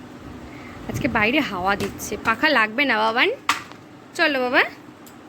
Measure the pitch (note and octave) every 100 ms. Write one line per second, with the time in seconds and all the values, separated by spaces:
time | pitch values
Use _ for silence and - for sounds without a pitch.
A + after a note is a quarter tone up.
0 | - - - - - - - - - -
1 | C#4 A3+ G#3+ D4 A3 F#3+ F#3 G3 G3 -
2 | - G3+ - A3+ D4+ C4 G#3+ A3+ C#4 G#3+
3 | A3 A#3 E4 C5+ - - - - - -
4 | - - D#4+ C4+ B3 D4 E5+ - - -
5 | - -